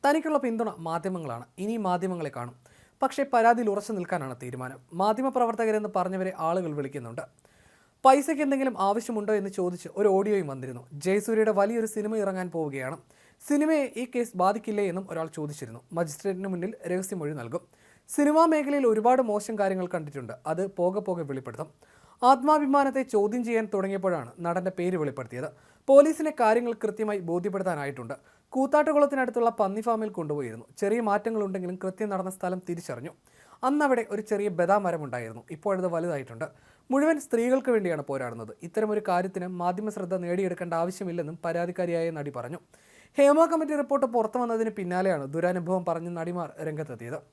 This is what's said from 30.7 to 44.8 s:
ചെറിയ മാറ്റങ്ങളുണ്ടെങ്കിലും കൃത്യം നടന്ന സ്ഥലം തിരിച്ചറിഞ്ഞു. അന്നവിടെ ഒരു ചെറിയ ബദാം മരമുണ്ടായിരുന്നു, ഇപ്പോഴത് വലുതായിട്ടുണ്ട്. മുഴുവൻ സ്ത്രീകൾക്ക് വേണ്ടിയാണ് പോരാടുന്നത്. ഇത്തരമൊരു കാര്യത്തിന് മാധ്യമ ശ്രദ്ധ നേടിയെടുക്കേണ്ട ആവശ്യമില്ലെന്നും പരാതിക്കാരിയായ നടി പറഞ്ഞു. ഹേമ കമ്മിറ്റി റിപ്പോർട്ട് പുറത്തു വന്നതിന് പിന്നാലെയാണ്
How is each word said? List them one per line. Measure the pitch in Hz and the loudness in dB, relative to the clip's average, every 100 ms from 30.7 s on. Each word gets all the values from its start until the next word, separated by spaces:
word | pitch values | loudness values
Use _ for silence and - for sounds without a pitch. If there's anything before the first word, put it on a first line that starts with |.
| - | -4
ചെറിയ | 202 226 | -2 0
മാറ്റങ്ങളുണ്ടെങ്കിലും | 220 202 220 220 202 190 180 185 | 2 0 0 -2 -2 -4 -6 -6
കൃത്യം | 190 185 214 | -8 -6 -4
നടന്ന | 190 185 | -4 -6
സ്ഥലം | 185 180 185 180 | -6 -6 -6 -6
തിരിച്ചറിഞ്ഞു. | 170 - 120 147 - _ _ - - | -8 -8 -10 -12 -16 _ _ -20 -4
അന്നവിടെ | 254 294 285 240 226 | 0 2 2 2 0
ഒരു | 208 | -6
ചെറിയ | 214 202 202 | -2 -2 -2
ബദാം | 175 175 202 | 0 2 2
മരമുണ്ടായിരുന്നു, | 196 165 143 123 113 113 - | 2 -4 -4 -8 -8 -12 -14
ഇപ്പോഴത് | 156 208 185 180 | -6 -2 0 0
വലുതായിട്ടുണ്ട്. | 165 175 143 123 113 - - _ _ _ | -2 -2 -4 -8 -10 -10 -12 _ _ _
മുഴുവൻ | 262 302 311 | 2 4 2
സ്ത്രീകൾക്ക് | - 233 240 262 262 | 0 0 2 2 2
വേണ്ടിയാണ് | 226 180 156 | 0 0 -4
പോരാടുന്നത്. | 139 135 123 117 110 - | -4 -6 -6 -8 -12 -12
ഇത്തരമൊരു | 170 214 214 214 208 | -6 -2 0 -2 0
കാര്യത്തിന് | 180 190 190 175 | 0 0 -6 -8
മാധ്യമ | 180 175 180 214 | -2 -2 -2 -6
ശ്രദ്ധ | 202 180 | -6 -4
നേടിയെടുക്കേണ്ട | 185 175 180 190 175 175 | -4 -2 -2 -2 -4 -4
ആവശ്യമില്ലെന്നും | 165 175 185 185 170 151 165 | -2 -2 -4 -6 -4 -6 -6
പരാതിക്കാരിയായ | 170 170 175 180 175 170 165 | -4 -2 -4 -4 -2 0 -2
നടി | 160 143 123 | -4 -8 -8
പറഞ്ഞു. | 120 175 _ _ _ - _ - | -8 -12 _ _ _ -20 _ 4
ഹേമ | 285 302 | 6 8
കമ്മിറ്റി | 330 330 311 | 6 4 0
റിപ്പോർട്ട് | 302 262 277 | -2 0 0
പുറത്തു | 262 240 220 247 | 2 2 0 0
വന്നതിന് | 240 226 220 | -2 0 -2
പിന്നാലെയാണ് | 208 | -2